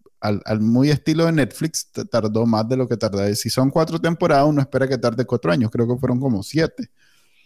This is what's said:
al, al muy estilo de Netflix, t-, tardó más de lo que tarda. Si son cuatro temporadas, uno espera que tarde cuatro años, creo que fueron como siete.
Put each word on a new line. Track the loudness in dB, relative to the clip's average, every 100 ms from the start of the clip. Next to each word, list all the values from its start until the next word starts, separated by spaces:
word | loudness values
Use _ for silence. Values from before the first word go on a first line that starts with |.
| -20 _
al, | -4 -4 -2
al | 0
muy | 2 4 4
estilo | 2 0 0 2
de |
Netflix, | 2 0 -2 -6 -6 -10
t-, | -12 -2
tardó | -2 0 0 2
más | 2 0
de | -2
lo | 0
que | -2
tarda. | -2 0 0 -2
Si | -2
son | 0 0
cuatro | 2 0 -2
temporadas, | -2 0 2 4 4
uno | 2
espera | 0 0 0
que | 0
tarde | -2 -2 -2
cuatro | -2 0
años, | 0 0
creo | 0 -2
que | 0
fueron | -2 0
como | 0 -2
siete. | -2 -2 -2 -4 -16 _ _ _ _ _